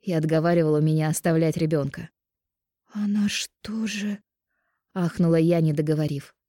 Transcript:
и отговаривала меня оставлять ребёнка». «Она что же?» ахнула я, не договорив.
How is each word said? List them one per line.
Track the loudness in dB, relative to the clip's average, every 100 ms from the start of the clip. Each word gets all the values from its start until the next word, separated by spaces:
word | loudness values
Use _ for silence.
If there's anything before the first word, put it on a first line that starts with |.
и | -4
отговаривала | -2 0 2 2 2 2 2
меня | 2 2 0
оставлять | -2 0 2 2 0
ребёнка». | 0 0 -2 -6 -14 _ _ _ _ _ _ _ _
«Она | -6 -2 0 0
что | -2 -8 _ -10 -6 -6
же?» | -4 -6 -8 _ _ _ _ _ _ _
ахнула | -4 -2 0 2 4
я, | 4 2
не | 2
договорив. | 0 0 0 -2 -6 -12 _